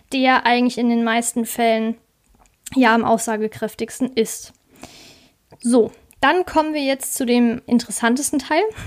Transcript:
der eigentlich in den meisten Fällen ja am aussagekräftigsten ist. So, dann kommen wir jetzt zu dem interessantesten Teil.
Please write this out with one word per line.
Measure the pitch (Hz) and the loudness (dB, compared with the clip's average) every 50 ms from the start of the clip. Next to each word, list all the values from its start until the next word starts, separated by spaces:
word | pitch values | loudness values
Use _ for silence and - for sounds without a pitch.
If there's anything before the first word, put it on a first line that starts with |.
| _ - | _ -6
der | - 262 254 254 262 - - | -2 0 4 4 4 4 4
eigentlich | 233 240 247 247 247 240 - | 2 2 2 2 0 0 0
in | 240 240 | 0 0
den | 233 233 233 | 2 2 0
meisten | 226 226 240 233 - - 240 226 | 0 0 -2 -2 -2 -4 -4 -4
Fällen | - - - 233 226 220 220 220 226 233 - _ _ _ _ _ _ _ _ _ _ _ _ - - - | -4 -2 -2 0 2 2 0 0 -4 -6 -6 _ _ _ _ _ _ _ _ _ _ _ _ -18 -4 0
ja | 269 254 220 226 | 2 4 4 4
am | 226 220 | 4 2
aussagekräftigsten | - 226 214 - 240 220 214 214 214 - - 226 214 - - 277 - - - 254 247 262 | 2 0 0 0 -2 -4 -4 -4 -6 -6 -6 -8 -8 -8 -8 -10 -10 -6 -6 -6 -4 0
ist. | 226 220 - - - - - - _ _ _ _ - - - - - - - - _ _ _ _ _ _ _ - - | 0 -2 -2 -4 -10 -14 -18 -20 _ _ _ _ -20 -20 -20 -20 -20 -20 -20 -20 _ _ _ _ _ _ _ -14 -8
So, | - 233 247 247 208 - - - _ _ _ _ | -2 2 4 4 2 2 -2 -12 _ _ _ _
dann | - 277 320 370 359 | 2 2 2 2 0
kommen | - - 320 311 311 302 | 0 0 0 0 0 0
wir | 302 277 | -2 -2
jetzt | 269 269 269 - - - | -2 -2 -2 -4 -6 -6
zu | - 269 | -4 0
dem | 233 240 247 240 233 226 - - | 2 2 4 4 2 0 -2 -2
interessantesten | - 240 233 - - - - 240 226 247 269 285 - - 277 | 0 0 0 0 -2 -6 -2 -2 0 0 0 -2 -2 -4 -4
Teil. | - - 311 330 403 440 440 - - | -2 0 0 0 0 0 -2 -6 -12